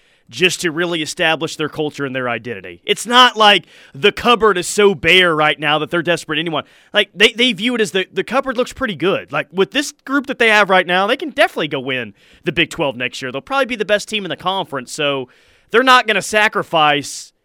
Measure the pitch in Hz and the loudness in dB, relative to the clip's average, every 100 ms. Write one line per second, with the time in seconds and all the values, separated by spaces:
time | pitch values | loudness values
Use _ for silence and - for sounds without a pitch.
0 | _ _ _ 113 180 - 175 151 175 170 | _ _ _ -10 -8 -6 -6 -4 -4 -4
1 | 147 - 165 160 160 - 151 - 151 - | -6 -4 -4 -2 -6 -8 -8 -6 -8 -6
2 | 139 131 123 113 120 101 90 87 - 202 | -8 -6 -6 -6 -10 -12 -14 -10 -6 -6
3 | 202 247 247 214 214 196 - - - 135 | 0 4 4 6 4 4 0 -20 -20 -2
4 | 202 - 233 233 214 180 165 - 202 160 | 0 2 0 2 2 0 -2 2 2 4
5 | 165 180 180 156 151 143 151 151 147 175 | 4 6 6 4 0 0 0 -2 0 -2
6 | 160 165 - 151 170 147 - _ _ 208 | 0 -2 -2 -2 -2 -2 -6 _ _ -2
7 | - 175 226 220 247 180 233 240 202 190 | 0 2 2 4 0 0 0 0 0 0
8 | 180 185 - 254 262 233 247 - 254 151 | -2 -4 -4 -2 -2 -2 -4 -4 -4 -2
9 | 175 143 90 143 147 180 190 262 285 - | -2 -2 -4 -6 -4 -2 0 -2 -6 -8
10 | - 277 262 - 226 214 190 185 170 180 | -4 -4 -2 0 4 4 4 2 2 0
11 | 202 247 285 269 349 - 156 139 131 127 | 0 -2 -2 0 0 -2 -4 -4 -4 -6
12 | 107 - _ _ 160 160 156 - 147 120 | -8 -14 _ _ -4 -2 -2 -2 -4 -4
13 | 123 - 131 135 - 269 247 240 196 208 | -6 -8 -8 -8 -4 -2 -2 -4 -2 -2
14 | - 214 185 139 175 190 175 139 123 - | -2 -8 -6 -6 -4 -4 -6 -10 -8 -4
15 | 147 135 123 _ _ _ _ 220 262 254 | -2 -2 -6 _ _ _ _ 2 6 6
16 | 220 208 - 214 214 202 - 160 151 147 | 4 -2 0 0 0 -2 -2 2 4 2
17 | 135 - - _ | -2 -12 -16 _